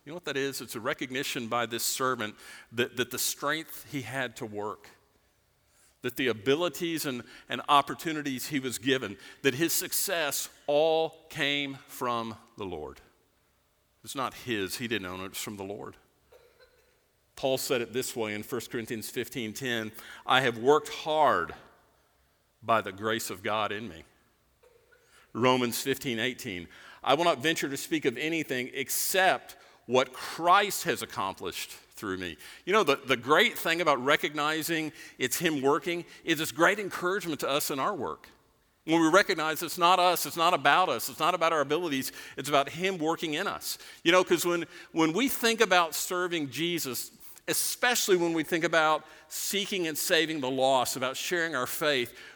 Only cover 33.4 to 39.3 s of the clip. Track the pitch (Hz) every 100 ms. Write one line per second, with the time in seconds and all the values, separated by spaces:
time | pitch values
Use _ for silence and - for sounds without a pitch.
33.4 | 226 160 175 165 165 135 131 156 170 151
34.4 | 147 160 151 165 156 - - - 127 -
35.4 | 165 151 131 160 175 170 160 - - 156
36.4 | 151 120 170 208 190 - 175 196 170 139
37.4 | 127 143 - 143 156 185 92 73 - _
38.4 | _ _ _ _ - 165 160 180 208